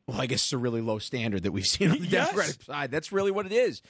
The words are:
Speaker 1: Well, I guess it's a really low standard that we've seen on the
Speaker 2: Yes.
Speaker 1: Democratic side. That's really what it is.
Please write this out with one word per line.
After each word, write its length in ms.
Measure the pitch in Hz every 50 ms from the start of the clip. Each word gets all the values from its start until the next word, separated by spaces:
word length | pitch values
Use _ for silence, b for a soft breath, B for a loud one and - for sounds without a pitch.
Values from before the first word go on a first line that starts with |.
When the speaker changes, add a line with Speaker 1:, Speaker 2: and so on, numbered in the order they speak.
| -
Speaker 1:
Well, 140 | - 113 107
I 60 | 131
guess 160 | 120 131 -
it's 100 | - -
a 60 | 143 123
really 240 | 123 123 117 113
low 160 | 113 113 110 107
standard 440 | - - 131 120 113 110 101 92 85
that 80 | 98
we've 140 | 80 98 95
seen 240 | - - - 196 160
on 80 | 214 294
the 80 | 180
Speaker 2:
Yes. 200 | 180 190 247 285 339
Speaker 1:
Democratic 340 | - 202 165 147 143 -
side. 280 | - - 147 147 143 120
That's 200 | 135 165 - -
really 200 | 196 196 196 202
what 160 | 190 208 196
it 60 | 185
is. 280 | 214 247 254 185 113 - B